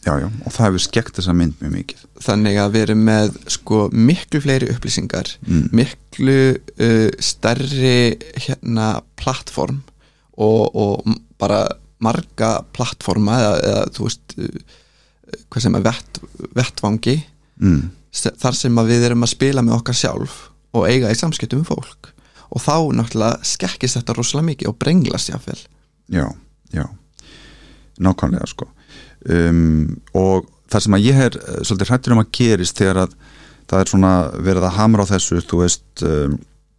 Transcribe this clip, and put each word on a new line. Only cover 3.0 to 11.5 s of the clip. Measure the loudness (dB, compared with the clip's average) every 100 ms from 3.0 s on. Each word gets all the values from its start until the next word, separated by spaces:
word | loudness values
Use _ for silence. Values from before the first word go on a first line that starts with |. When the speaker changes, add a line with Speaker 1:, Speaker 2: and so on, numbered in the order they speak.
Speaker 2:
með, | 4 4 0 -2 -10
sko, | -10 0 0 2
miklu | 4 4 2 -2 -2
fleiri | 0 0 0
upplýsingar, | -4 -4 -6 -4 -6 -6 -10
Speaker 1:
Mm. | 0 0 2
Speaker 2:
miklu, | 2 2 -4 _ -2 2 4 4 0 -6
uh, | -2 2 4 2 0
stærri, | -6 -2 -2 -2 -2 0 2 4 2 0 -8
hérna, | -10 -8 -6 -4 -2 0 -4 -8
plattform | -8 -6 -6 -8 -6 -4 -6 -10 _ _ _ _ -2
og, | 2 4 2 0
og | -2 -2
m-, | -2 -4 -8
bara | -6 -2